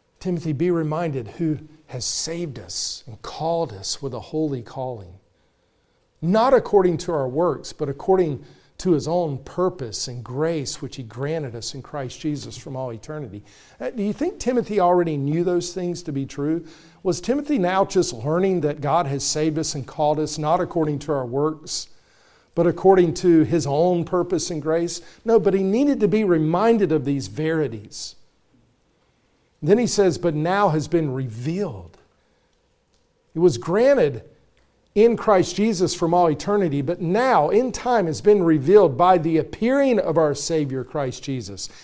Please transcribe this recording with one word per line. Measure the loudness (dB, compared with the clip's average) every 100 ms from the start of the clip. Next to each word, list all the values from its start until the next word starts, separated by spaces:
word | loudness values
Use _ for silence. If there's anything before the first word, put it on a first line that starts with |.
| _ -10
Timothy, | -6 -4 -2
be | -2 0
reminded | 0 -2 -2 -4 -6 -8
who | -4 -2 -2 -8 -20 -14
has | -10 -6
saved | -6 -6 -6 -8 -10
us | -12 -8 -8 -10 -16
and | -16
called | -14 -6 -4 -2 -4
us | -6 -8 -8
with | -8
a | -10
holy | -8 -4 -4 -4
calling, | -8 -10 -10 -10 -14 -20 _ _ _ _ _ _ _ _ _ -8
not | 0 2 4
according | 4 4 2 4 0
to | -2
our | -4 -2
works, | 0 0 -2 -8
but | -8 -8
according | -4 2 2 2 -2 -10 -20 _ -6
to | 0
his | 0 0
own | -2 -2 -6
purpose | -8 -2 -2 -2 -10 -8 -8
and | -10
grace, | -8 -4 -2 -2 -6 -8
which | -10 -12
he |
granted | -12 -8 -6 -6 -6
us | -10 -12 -12
in |
Christ | -12 -10 -10 -8
Jesus | -6 -6 -8 -14
from | -12 -10
all | -10
eternity. | -10 -12 -12 -12 -14 -18 -20 -20 -10
Uh, | -10
do | -4
you | -4
think | -2 -4 -4
Timothy | -2 -2 0 2
already | 4 4 2 -2
knew | -2 0
those | 0 0 -2
things | -6 -6 -6
to | -6
be | -6 -6
true? | -4 -4 -4 -6 -20 -20 _
Was | -4 -2
Timothy | -2 -2 0 0
now | 2 2
just | 2 2 0
learning | -2 -2 0 2 0
that | 0 -2
God | 0 0 0
has | -2
saved | -2 -2 0 0
us | -4 -6
and | -8
called | -2 0 0
us | -2 -2
not | 0 0
according | 0 -2 -2 -2
to | -2
our | -4 -2
works, | -2 -2 -4 -10 -10 -10 -18 _ _ _ _ _ 0
but | 0
according | 4 6 6 4 2
to | 4 4
his | 4 0 0
own | 0 2 0 0
purpose | -2 0 -2 -4
and | -6
grace? | -2 -2 -2 -6 -14 -10 2
No, | 4
but | 4
he | 2
needed | 2 2 2 2
to | 2
be | 2
reminded | 4 2 2 2 4 4 4
of | 2 0
these | -2 -4
verities. | -4 -2 0 -2 -6 -14 -14 -14 -16 _ _ _ _ _ _ _ _ _ _ _ _ _ -4
Then | 2 4
he | 4
says, | 2 2 2
"But | -2
now | 0 0 2 2
has | 2 0
been | 0 0
revealed." | -4 -6 -6 -6 -4 -4 -8 -16 -20 _ _ _ _ _ _ _ _ _ _ _ _ _ 2
It |
was | 2 2
granted | 0 2 4 4 2 0 -14 _ _ _ _ _ _ 4
in | 4 4
Christ | 4 4 4 0
Jesus | 0 2 -2
from | 0 2 4
all | 4
eternity, | 2 0 0 0 -2
but | -2 -2
now, | 0 0 4 4 4
in | 2 0
time, | -2 0 0 0
has | 0
been | 4 4
revealed | 6 2 6 6 6 4
by | 4 6
the | 4 0
appearing | 0 -2 2 4 4 2
of | 2 2
our | 2
Savior, | 0 -2 -2 -2 -4
Christ | -6 -6 -6 -6
Jesus. | -8 -8 -8 -12 -14 -14